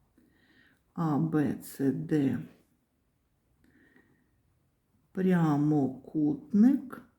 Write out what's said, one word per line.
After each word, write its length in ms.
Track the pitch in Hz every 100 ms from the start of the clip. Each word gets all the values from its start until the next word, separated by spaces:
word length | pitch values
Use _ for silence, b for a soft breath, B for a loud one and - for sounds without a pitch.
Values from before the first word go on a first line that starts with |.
| _ _ b b b b b b _
А 260 | - 165 143
Б 360 | 160 156 135 -
Ц 300 | - - 139
Д 460 | 160 156 156 135 - - - _ _ _ _ _ _ _ _ _ _ b b b b b b b b _ _ _ _ _ _ _
прямокутник 1900 | - 185 180 160 143 147 151 131 - - 156 151 147 - 202 240 294 - - -